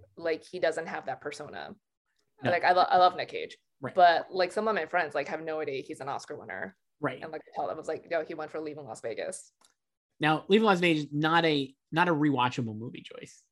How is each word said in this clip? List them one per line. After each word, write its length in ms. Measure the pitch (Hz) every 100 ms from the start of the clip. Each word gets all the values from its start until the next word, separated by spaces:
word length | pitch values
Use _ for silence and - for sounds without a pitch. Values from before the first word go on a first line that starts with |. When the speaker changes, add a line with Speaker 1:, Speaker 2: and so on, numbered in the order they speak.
| - -
Speaker 1:
like, 260 | 165 165
he 160 | - 180
doesn't 280 | 170 160 165
have 200 | 156 -
that 140 | 131
persona. 560 | 151 - 147 92 73 - _ _ _ _ _ _
Speaker 2:
No. 80 | -
Speaker 1:
Like, 140 | 175
I 80 | 170
lo-, 140 | 180 -
I 80 | 180
love 160 | 180 175
Nick 120 | 127
Cage, 280 | 87 80 - _ _
Speaker 2:
Right. 140 | 131
Speaker 1:
but, 380 | - 175 160 -
like, 180 | 185 180
some 140 | 208 220
of 60 |
my 120 | 202 156
friends, 280 | 180 156
like, 140 | 147 143
have 140 | 160
no 180 | 160 156
idea 220 | 147 135
he's 180 | - 156
an 80 | 135
Oscar 280 | 123 - 123
winner. 400 | 107 - 190 - _ _
Speaker 2:
Right. 220 | 143 131
Speaker 1:
And, 80 | 165
like, 120 | 156 -
I 40 |
tell 120 | - 185
them, 80 | 160
I 20 |
was 100 | 156
like, 180 | 156 -
"Yo, 140 | 165
he 100 | 151
went 160 | 160 151
for 100 | 160
Leaving 240 | 156 151 131
Las 140 | 110
Vegas." 520 | 113 98 85 185 - _ _ _ _ _ _ _
Speaker 2:
Now, 240 | 151 156 -
Leaving 160 | 208 220
Las 140 | 180
Vegas, 260 | 175 156 147
not 320 | 147 156 170
a, 300 | 165 147 135 - _
not 160 | 156 180
a 40 |
rewatchable 640 | 151 151 131 123 131 113 107
movie, 260 | 120 -
Joyce. 400 | - - - - _